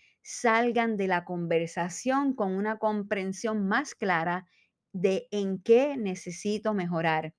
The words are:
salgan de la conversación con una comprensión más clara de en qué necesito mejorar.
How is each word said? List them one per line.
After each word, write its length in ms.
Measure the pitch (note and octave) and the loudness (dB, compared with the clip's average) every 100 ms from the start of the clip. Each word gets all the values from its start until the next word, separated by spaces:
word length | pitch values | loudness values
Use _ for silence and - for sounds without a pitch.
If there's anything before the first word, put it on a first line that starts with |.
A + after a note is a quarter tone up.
| _ _ | _ _
salgan 760 | - - A#3 A3+ A#3+ A#3 A3+ G#3 | -16 -2 2 4 2 2 0 0
de 120 | F#3+ | 0
la 160 | F3 | 0
conversación 1080 | F3 F3 E3+ E3 E3+ - F3 - B3+ C4+ C#4 | 0 -6 0 0 0 -4 -4 -4 -2 0 0
con 200 | B3+ F#3+ | 0 0
una 240 | F#3+ G#3 A3 | 0 -2 0
comprensión 880 | A3 G#3 G3+ G3+ F#3+ F#3+ A3 G#3+ G3 | 0 -2 -2 -4 -4 -4 -4 -2 0
más 280 | A3+ D4 | 0 -2
clara 520 | - G3+ E3+ E3+ F3+ - _ _ _ _ | -4 0 0 0 -4 -6 _ _ _ _
de 360 | F#3+ F#3+ F#3+ - | -2 0 0 -2
en 320 | G#3 G3 F#3 | -4 -2 -4
qué 340 | G3+ A#3 C#4+ C#4 | 6 6 6 0
necesito 800 | G3+ F3+ - E3+ G#3 G#3 A3 | -4 -4 -8 -8 -4 -2 -2
mejorar. 600 | G#3 F3 E3+ E3 D#3 D#3 | -2 -2 0 2 0 -2